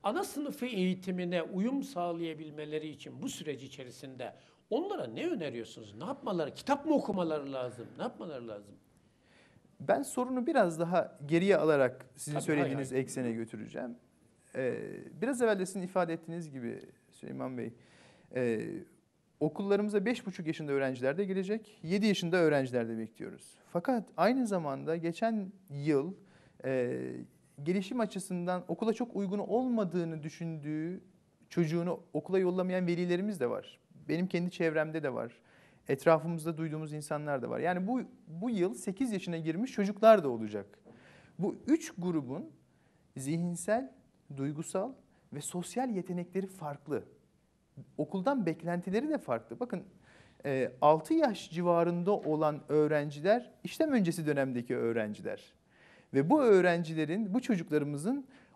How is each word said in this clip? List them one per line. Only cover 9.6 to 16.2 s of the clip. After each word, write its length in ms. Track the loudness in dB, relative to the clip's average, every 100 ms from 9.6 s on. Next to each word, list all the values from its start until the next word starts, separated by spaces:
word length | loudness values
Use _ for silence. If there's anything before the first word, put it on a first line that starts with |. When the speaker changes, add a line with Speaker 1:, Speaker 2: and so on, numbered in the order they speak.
| _ -8
Speaker 2:
Ben 220 | 0 0
sorunu 460 | 2 -4 -2 -2 2
biraz 320 | 4 4 2
daha 400 | 0 0 0 -6 0
geriye 320 | 4 6 6
alarak 480 | 6 6 4 2 -12 -14
sizin 180 | -6
Speaker 1:
Tabii, 100 | -4
Speaker 2:
söylediğiniz 480 | 0 2 2 -2 -2
Speaker 1:
hay 40 | -2
hay. 60 |
Speaker 2:
eksene 300 | -2 -4 -4
götüreceğim. 640 | -4 -6 -10 -10 -8 -10 -12 _ _ _ _ _ -4
Ee, 260 | -2 -2 -6 -12 -14 -4
biraz 200 | -2 2
evvel 180 | 2 2
de 60 | 0
sizin 160 | -4
ifade 320 | -2 0 0
ettiğiniz 380 | -2